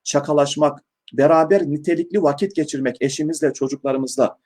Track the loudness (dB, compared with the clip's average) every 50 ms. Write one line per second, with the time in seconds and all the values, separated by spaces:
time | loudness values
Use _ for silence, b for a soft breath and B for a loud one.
0 | _ -4 -2 -2 0 2 2 2 2 2 2 0 0 0 0 -4 _ _ _ _
1 | _ -6 0 2 4 4 4 4 4 4 2 2 2 0 -4 -4 -2 -2 -2 -2
2 | -2 -2 -2 0 2 0 0 0 -4 -2 -2 -4 -4 -4 -4 -4 -4 -4 -2 -2
3 | -4 -4 -2 -4 -4 -4 -2 -2 -2 -2 0 -2 -4 -4 -4 -6 -4 -4 -4 -4
4 | -4 -4 0 0 0 0 -2 _ _